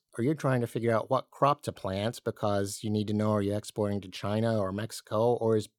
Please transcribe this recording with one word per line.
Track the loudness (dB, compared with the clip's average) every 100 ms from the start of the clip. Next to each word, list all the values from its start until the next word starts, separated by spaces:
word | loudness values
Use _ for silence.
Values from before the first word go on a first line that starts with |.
| _ -2
or |
you're | 0
trying | 2 2 2
to | 0
figure | 0 2
out | 0 2
what | -2 -4
crop | 2 2 2
to | -4
plant | -6 -4 -2 -2 -4 -6
because | -2 0 0 -2 -4
you | -2
need | -2 0
to |
know, | 0 2
are | 2
you | 0
exporting | -2 -4 -2 -2 -2
to | -6
China | -8 -2 0 0 0
or | -2
Mexico, | -4 -6 -10 -4 2 2
or | 4 2 2
is | 0